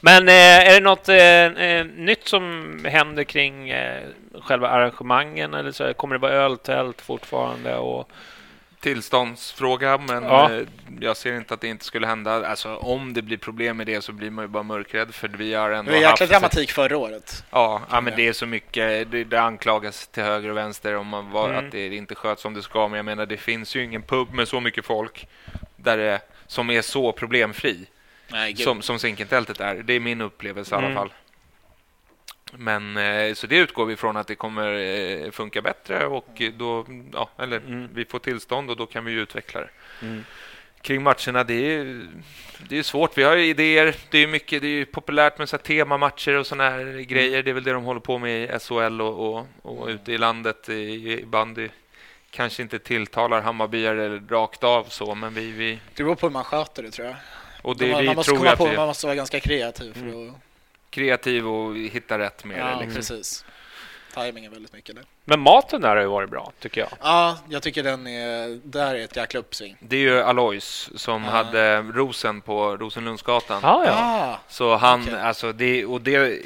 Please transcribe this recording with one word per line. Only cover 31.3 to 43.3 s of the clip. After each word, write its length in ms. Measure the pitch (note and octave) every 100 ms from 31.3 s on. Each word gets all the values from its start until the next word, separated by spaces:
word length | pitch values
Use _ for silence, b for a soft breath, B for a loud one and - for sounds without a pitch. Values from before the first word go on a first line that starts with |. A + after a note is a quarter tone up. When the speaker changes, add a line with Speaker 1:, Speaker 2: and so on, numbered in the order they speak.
| _ _ _ _ _ _ _ _ _ - - - B2
Speaker 2:
Men, 400 | A2+ G#2+ G#2 G#2
eh, 380 | G#2 G#2 G#2+
så 120 | G#2+ A2
det 100 | D#3+
utgår 280 | E3+ - A2+
vi 60 |
ifrån 240 | A2 A2+ G#2+
att 100 | G#2
det 80 |
kommer, 380 | G#2+ A2 A2 G#2+
eh, 560 | G#2 F#2+ G2 F#2 F#2 D2+
funka 320 | - G#2+ G#2+
bättre 440 | G#2 - - F#3+ C#3+
och, 220 | C#3 - A2+
eh, 120 | A2+
då, 340 | A2+ A#2+ A#2 A2+ B2+ B2
ja, 160 | - A2+ -
eller 180 | B2+ A#2
Speaker 1:
Mm. 320 | C3 B2 B2
Speaker 2:
vi 100 | A#2
får 140 | A2+ B2
tillstånd 520 | - A#2+ - B2+ C#3
och 60 | A#2
då 100 | A2+
kan 180 | A#2
vi 80 | A#2
ju 80 | A2+
utveckla 400 | G#2+ G#2+ - -
det. 80 | - b b b A2+
Speaker 1:
Mm. 180 | A2 A2+ b b b b b
Speaker 2:
Kring 200 | - C#3
matcherna, 420 | C#3+ B2+ - B2
det 100 | A#2+ A#2 C#3+
är, 320 | D#3 C3+ B2 F2 E2 - B B B -
det 100 | C#3+
är 40 |
svårt. 360 | D3 C#3 D#3+ -
Vi 40 |
har 140 | C#3